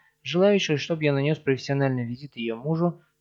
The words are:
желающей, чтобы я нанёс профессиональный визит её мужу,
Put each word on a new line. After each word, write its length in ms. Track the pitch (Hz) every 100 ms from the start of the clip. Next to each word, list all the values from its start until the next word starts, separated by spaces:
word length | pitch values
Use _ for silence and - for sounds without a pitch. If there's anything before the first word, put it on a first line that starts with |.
| _ _
желающей, 540 | 131 156 196 202 - 147
чтобы 260 | - 165
я 100 | 151
нанёс 240 | 139 143 151
профессиональный 680 | - 131 - 139 135 127 117
визит 320 | 123 143 -
её 180 | 113 113
мужу, 460 | 139 160 175 170 _ _